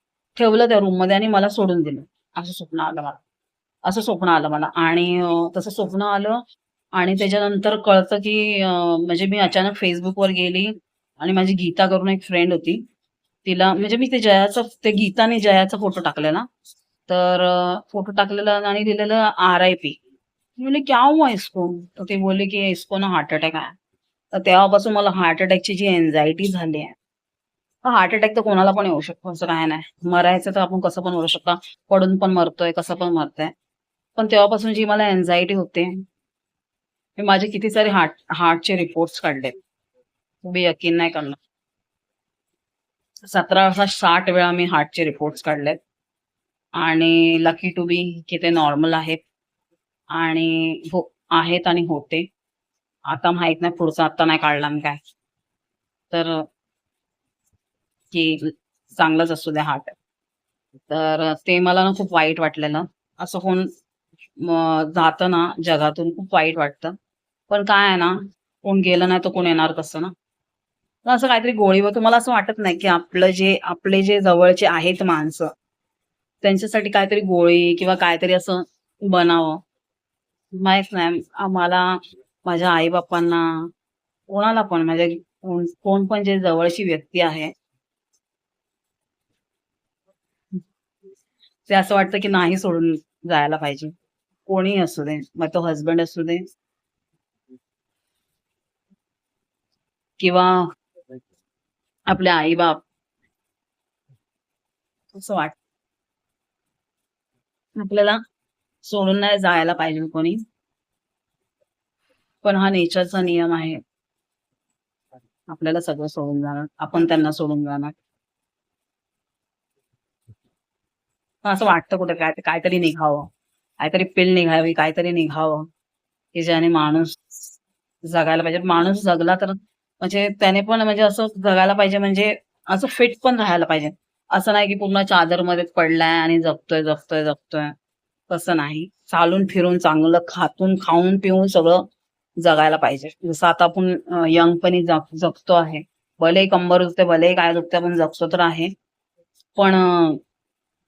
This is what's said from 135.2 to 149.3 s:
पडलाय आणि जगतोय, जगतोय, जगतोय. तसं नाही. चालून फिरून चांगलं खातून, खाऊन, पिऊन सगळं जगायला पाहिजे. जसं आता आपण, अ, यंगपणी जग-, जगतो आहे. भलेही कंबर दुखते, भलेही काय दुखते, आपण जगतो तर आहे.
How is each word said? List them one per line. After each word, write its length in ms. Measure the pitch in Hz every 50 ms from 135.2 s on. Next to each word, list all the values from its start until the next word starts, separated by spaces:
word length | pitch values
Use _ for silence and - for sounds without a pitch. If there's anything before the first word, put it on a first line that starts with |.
| 170 165 175 175 180 175 175 175 175 170 -
पडलाय 460 | - 165 160 160 165 165 160 165 165
आणि 220 | 160 160 165 165
जगतोय, 420 | 165 165 147 147 _ - 170 156 156
जगतोय, 400 | 156 151 151 - - 170 156 151
जगतोय. 440 | 151 147 - _ _ - 156 151 147 143 _ _ _ _ _ _ _ _ _ _ -
तसं 260 | 180 170 - - 175 160
नाही. 300 | 147 143 151 156 165 190 _ _ _ -
चालून 340 | - 170 170 170 180 190 196 190
फिरून 300 | - 196 175 180 175 180
चांगलं 420 | 175 165 156 156 156 165 165 175 175 -
खातून, 480 | - 175 180 151 - - 185 190 190 185
खाऊन, 380 | - - 165 170 180 185 190 196
पिऊन 280 | 190 190 185 190 190 196
सगळं 380 | 190 185 160 165 175 185 185 - _ _ _ _ _ _ _ _ - -
जगायला 400 | 165 170 160 151 151 156 156 156
पाहिजे. 320 | - 123 139 135 135 156 - _ -
जसं 220 | 170 165 156 - 175
आता 160 | 165 - 180
आपण, 340 | 170 175 190 185 185 180 170 - -
अ, 140 | 170 175 165 160
यंगपणी 560 | 160 170 165 170 175 170 - 180 180 180 170
जग-, 300 | 165 170 156 151 _ - 160
जगतो 360 | 175 165 - _ _ - 185
आहे. 280 | 170 165 156 165 151 151 _ _ _ _ _ _ -
भलेही 280 | 165 165 170 190 190 190
कंबर 360 | 196 180 180 175 180 180 180
दुखते, 200 | 175 175 - 185
भलेही 320 | 175 170 160 160 175 180
काय 180 | 180 170 170 170
दुखते, 240 | 170 170 170 - 175
आपण 180 | 170 175 175
जगतो 320 | 170 160 156 160 - 170 165
तर 120 | 170 180
आहे. 300 | 175 170 165 160 165 180 196 _ _ _ _ _ _ _ _ _ _ _